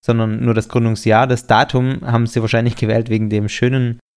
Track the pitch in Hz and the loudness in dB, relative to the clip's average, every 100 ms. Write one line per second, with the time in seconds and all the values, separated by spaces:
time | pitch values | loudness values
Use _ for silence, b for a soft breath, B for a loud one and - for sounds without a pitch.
0 | - 113 110 110 117 113 - 123 117 110 | -2 0 0 0 0 0 0 -2 0 0
1 | 113 107 131 120 - 110 143 127 127 135 | 2 2 2 0 2 2 2 0 -2 -4
2 | - 117 117 120 110 113 117 - 110 113 | -2 0 0 -2 0 0 0 -2 0 0
3 | 117 110 107 104 104 - 123 131 120 117 | 0 -2 0 -2 -2 -2 0 0 -2 -4
4 | _ | _